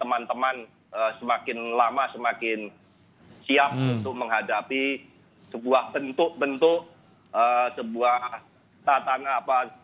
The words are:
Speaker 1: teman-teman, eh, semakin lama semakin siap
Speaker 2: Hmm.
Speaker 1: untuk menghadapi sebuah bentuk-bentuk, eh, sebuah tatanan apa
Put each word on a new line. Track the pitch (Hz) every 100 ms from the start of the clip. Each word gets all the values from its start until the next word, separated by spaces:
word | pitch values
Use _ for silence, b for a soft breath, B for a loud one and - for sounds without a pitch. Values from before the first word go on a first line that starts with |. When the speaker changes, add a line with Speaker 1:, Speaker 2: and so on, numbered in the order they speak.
Speaker 1:
teman-teman, | 127 120 117 120 131 127 110 _ _
eh, | 101 110 -
semakin | 120 117 131 117 117 120
lama | 117 131 127 117
semakin | 120 117 113 110 104 - _ _ _ _ - -
siap | - 135 139 131
Speaker 2:
Hmm. | 131 117
Speaker 1:
untuk | 104 123
menghadapi | 117 110 104 104 104 135 135 135 - _ _ _ -
sebuah | 123 123 127 -
bentuk-bentuk, | 147 135 131 127 - 139 131 165 170 170 - _ _ _
eh, | 107 120 123 123 127
sebuah | 117 117 123 120 120 110 - _ _ _ -
tatanan | 135 127 131 139 123
apa | 135 131 120 -